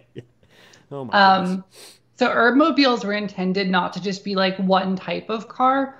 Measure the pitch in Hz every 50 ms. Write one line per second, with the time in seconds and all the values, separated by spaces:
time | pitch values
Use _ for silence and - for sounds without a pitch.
0 | _ _ - - - _ _ _ _ _ _ _ - - _ - _ - 143 139
1 | 131 117 - 202 196 196 190 190 180 180 185 190 - _ _ - - - - _
2 | _ _ _ - 247 240 - 233 233 240 240 277 302 330 269 285 277 254 240 214
3 | 190 196 202 208 208 196 - - 185 185 185 196 196 190 190 185 175 175 - 190
4 | 175 202 190 190 - 202 202 190 190 190 185 190 196 185 190 185 190 190 190 185
5 | - - 175 180 185 - 220 226 196 - - - 254 262 262 269 269 262 - -